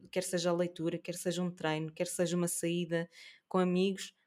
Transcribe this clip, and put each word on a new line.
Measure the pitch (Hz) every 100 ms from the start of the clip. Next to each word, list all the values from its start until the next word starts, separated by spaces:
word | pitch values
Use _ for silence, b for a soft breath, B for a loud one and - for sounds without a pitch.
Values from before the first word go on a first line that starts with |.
| -
quer | 185
seja | 180 180 175
a |
leitura, | 170 175 175 165 170
quer | -
seja | 175 180 170
um | 180
treino, | 175 160 156 160
quer | 160 175
seja | - 175 175
uma | 170
saída | - 170 175 170 170 170 b b b _
com | 185
amigos, | 180 180 196 185 - -